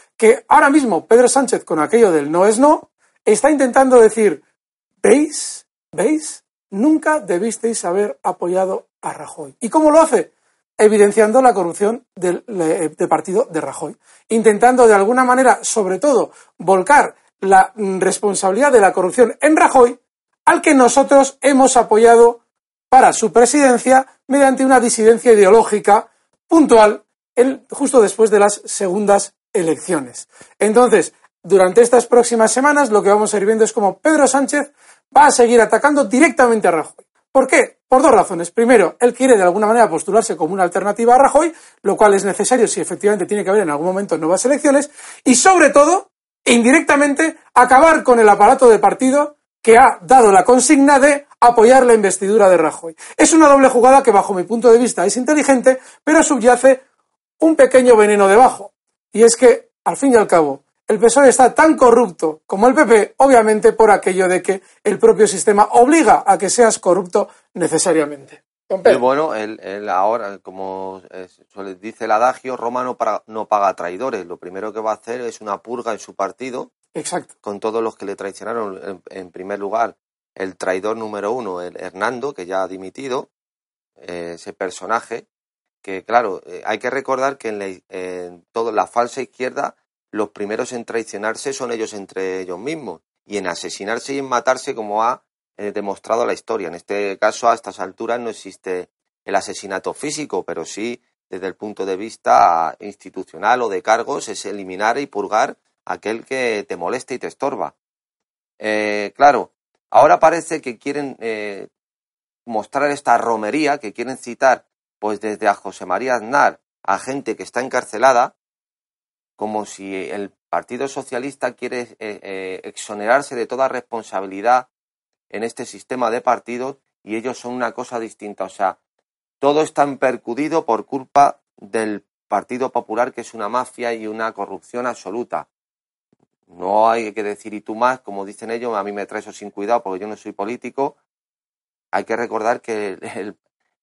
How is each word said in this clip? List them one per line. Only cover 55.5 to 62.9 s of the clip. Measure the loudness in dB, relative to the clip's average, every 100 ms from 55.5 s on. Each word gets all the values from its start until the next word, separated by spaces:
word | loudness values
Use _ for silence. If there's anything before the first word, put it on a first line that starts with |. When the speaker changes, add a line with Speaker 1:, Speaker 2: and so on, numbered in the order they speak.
| 2 2 0 -4 _
Speaker 1:
pero | 0 2
subyace | 2 2 2 4 4 2 _ _ _ _ _ -2
un | 0 4
pequeño | 4 4 6 6
veneno | 4 4 4
debajo, | 6 4 2 -16 _ _ _ _
y | 2
es | 4 6
que, | 4 4 -2 _
al | -8 -2
fin | 2
y | 2
al | 4
cabo, | 2 0 -4 _ _ -6
el | 2
pesoe | 2 6 4
está | 6 2
tan | 4 2 4
corrupto | 4 4 2 -2 -6 -6 -8
como | 0 2
el |
P | 2
P, | 4